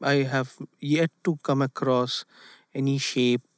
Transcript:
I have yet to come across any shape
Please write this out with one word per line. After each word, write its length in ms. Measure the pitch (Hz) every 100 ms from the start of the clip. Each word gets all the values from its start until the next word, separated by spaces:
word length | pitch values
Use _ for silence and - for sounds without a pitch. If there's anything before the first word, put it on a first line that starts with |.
I 140 | 139 143
have 300 | 135 135 127 - - _
yet 300 | 143 156 165 -
to 120 | 185 151
come 180 | - 139
across 640 | 135 - 135 127 123 - - - - - _
any 240 | 139 139 139
shape 440 | - 131 123 123 -